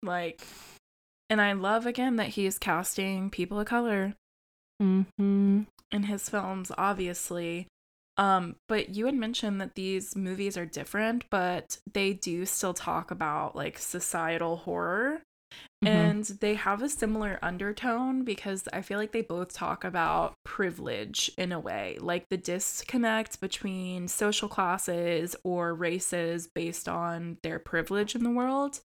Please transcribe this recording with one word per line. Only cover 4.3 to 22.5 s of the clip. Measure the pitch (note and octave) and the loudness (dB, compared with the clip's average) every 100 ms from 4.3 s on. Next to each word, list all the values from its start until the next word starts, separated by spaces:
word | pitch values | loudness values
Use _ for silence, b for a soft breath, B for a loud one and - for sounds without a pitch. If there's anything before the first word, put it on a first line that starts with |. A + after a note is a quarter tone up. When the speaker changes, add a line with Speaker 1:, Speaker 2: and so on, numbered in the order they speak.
| _ _ _ _ _ | _ _ _ _ _
Speaker 2:
Mm-hmm. | G3 F#3 F#3+ - G3+ G3 G3 G3+ G#3 _ _ | 4 6 4 2 4 6 6 6 2 _ _
Speaker 1:
in | G#3 | -2
his | G3+ G3+ - | -2 -2 -2
films, | G#3+ F#3+ F#3+ F#3 - | -2 -2 -6 -6 -2
obviously. | G3 G3 F3+ F3 - F3 E3+ E3+ F#3 _ _ _ _ - | 0 0 -2 -4 -4 -4 -4 -4 -8 _ _ _ _ 2
Um, | G3 F#3+ F3 - _ | 6 6 4 -8 _
but | G#3+ - G3 | 0 0 0
you | A#3 | 2
had | |
mentioned | C#4 A3 A#3 G#3+ G3 | 2 0 -2 0 -2
that | F#3+ - | -4 -4
these | F#3+ F#3+ F#3 G3 | -2 -2 -2 -4
movies | F#3+ F#3+ G3+ F#3+ | -4 -2 -2 -2
are | E3+ | -6
different, | D3 C#3+ G3+ A3 A#3+ - | -8 -4 0 0 0 0
but | G3+ F3+ F3+ - - - | 0 2 0 -4 -10 -4
they | G3+ G3 | 0 2
do | G3 - E3+ F#3 | 0 -2 -2 -2
still | - F#3+ | 0 0
talk | F3 - E3 E3+ | -2 -2 -2 -4
about, | F3 D#3 D3+ - - | -4 -2 0 -2 -2
like, | C#3+ - | -6 -6
societal | - F3 - F3 E3 E3 E3+ E3+ | -6 -4 -2 0 0 0 0 -2
horror. | F3 F3 E3+ F#3+ B3+ D#4 - _ _ B B _ G#3 | -2 -2 0 0 0 -2 -8 _ _ B B _ 4
Speaker 2:
Mm-hmm. | |
Speaker 1:
And | F3+ E3 G#3 G#3+ | 8 6 4 -2
they | G3+ G#3 G#3 | -2 0 2
have | - G3+ | 2 2
a | C4+ | 0
similar | - A3 G#3+ G#3+ F#3+ | 0 0 2 0 -2
undertone | F3 F3+ G3 G#3 B3 A#3 C4 C4 | -4 -2 -4 -2 -2 0 0 0
because | B3+ G3 G3+ F#3+ - | 0 -2 -4 -6 -4
I | - | -8
feel | G3 G3+ | -4 -4
like | G#3+ | -2
they | A3+ | -2
both | A3 F3 F3+ | -2 -4 -4
talk | - E3+ - | -4 -4 -2
about | F3+ F3+ D#3+ D#3+ E3 - - | -4 0 2 2 0 -4 -12
privilege | - F#3+ E3+ - A2+ G#2+ - - - | -2 -2 -2 -4 -4 -4 -2 -2 -2
in | F3+ | -4
a | F3 | -2
way, | - G2+ F#2+ - | -4 -4 -4 -6
like, | E3+ F3 F3+ | -2 -2 -2
the | F#3 | -4
disconnect | F3+ | -2